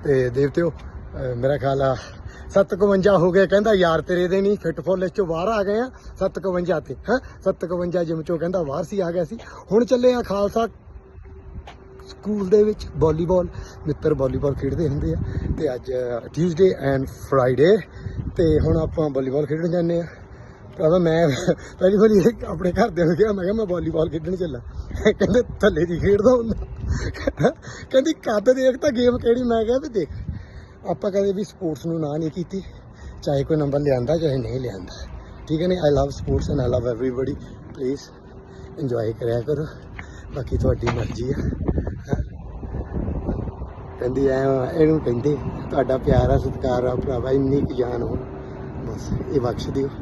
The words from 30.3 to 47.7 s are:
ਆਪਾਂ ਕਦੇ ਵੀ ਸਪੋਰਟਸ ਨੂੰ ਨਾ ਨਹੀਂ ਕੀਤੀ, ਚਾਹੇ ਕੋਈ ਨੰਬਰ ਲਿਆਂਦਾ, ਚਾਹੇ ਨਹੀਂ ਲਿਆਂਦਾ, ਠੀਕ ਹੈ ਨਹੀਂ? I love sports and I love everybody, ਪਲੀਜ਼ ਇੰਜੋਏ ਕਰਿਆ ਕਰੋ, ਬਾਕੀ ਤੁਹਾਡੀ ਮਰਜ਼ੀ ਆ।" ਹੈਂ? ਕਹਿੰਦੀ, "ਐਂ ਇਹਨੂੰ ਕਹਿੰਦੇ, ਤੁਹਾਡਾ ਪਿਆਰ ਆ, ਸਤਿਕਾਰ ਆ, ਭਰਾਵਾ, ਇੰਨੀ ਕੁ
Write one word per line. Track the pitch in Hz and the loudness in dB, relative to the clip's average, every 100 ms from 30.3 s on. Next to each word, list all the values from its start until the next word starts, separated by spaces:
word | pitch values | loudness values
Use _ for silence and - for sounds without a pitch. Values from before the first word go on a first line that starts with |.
| - - - - - - | -10 -10 -18 -18 -16 -6
ਆਪਾਂ | 175 214 | -2 0
ਕਦੇ | 190 202 | 2 2
ਵੀ | 196 | 0
ਸਪੋਰਟਸ | 208 - 175 151 165 | -4 -4 -6 -4 -4
ਨੂੰ | 165 | -2
ਨਾ | 151 147 | -2 -2
ਨਹੀਂ | 160 | -4
ਕੀਤੀ, | 180 170 196 - - - - - - | -4 -6 -6 -10 -16 -20 -18 -16 -8
ਚਾਹੇ | - 139 | 0 0
ਕੋਈ | 135 156 | 2 2
ਨੰਬਰ | 143 143 | 2 2
ਲਿਆਂਦਾ, | 147 131 123 160 | 2 2 2 2
ਚਾਹੇ | 160 131 | 2 0
ਨਹੀਂ | 113 123 | -2 -4
ਲਿਆਂਦਾ, | 123 95 90 - - - - - - | -6 -8 -12 -14 -14 -14 -16 -18 -4
ਠੀਕ | 156 | -2
ਹੈ | 180 | 0
ਨਹੀਂ? | 180 | 2
I | 151 | 4
love | 143 139 135 | 4 2 -2
sports | - 135 - | -2 0 0
and | 143 | 0
I | 123 123 | 2 0
love | 120 | 0
everybody, | 113 131 123 131 151 - - - - | 0 -2 0 -4 -4 -10 -16 -16 -6
ਪਲੀਜ਼ | 131 139 - - - - - - - - | -4 -4 -8 -20 -20 -20 -20 -18 -16 -8
ਇੰਜੋਏ | 139 117 110 | -4 -2 -2
ਕਰਿਆ | 113 120 120 | -2 -2 -2
ਕਰੋ, | 113 147 156 - - - - - - 143 | 0 -2 -4 -10 -16 -14 -14 -14 -12 -10
ਬਾਕੀ | - - | -4 0
ਤੁਹਾਡੀ | 131 123 120 | 2 2 0
ਮਰਜ਼ੀ | 120 110 113 127 | -2 -4 -4 -4
ਆ।" | - - - - - - - - | -2 -2 -4 -2 -2 -2 -8 -6
ਹੈਂ? | 139 - - - - - - - - - - - - - - - - - - | -4 -4 -8 -14 -12 -10 -8 -6 -6 -4 -4 -4 -4 -6 -10 -12 -14 -16 -6
ਕਹਿੰਦੀ, | 123 131 139 | -4 0 0
"ਐਂ | 131 135 135 127 | 2 2 0 -2
ਇਹਨੂੰ | 170 156 156 | 2 4 4
ਕਹਿੰਦੇ, | 127 120 143 143 - - - | 0 0 0 -2 -4 -8 -4
ਤੁਹਾਡਾ | - 135 - | -2 0 0
ਪਿਆਰ | - 127 127 | 4 4 6
ਆ, | 135 | 2
ਸਤਿਕਾਰ | 135 117 135 123 | 0 -2 0 0
ਆ, | 123 123 | 0 -2
ਭਰਾਵਾ, | - 127 123 | -2 -4 0
ਇੰਨੀ | 135 135 139 | 0 2 0
ਕੁ | 127 | 0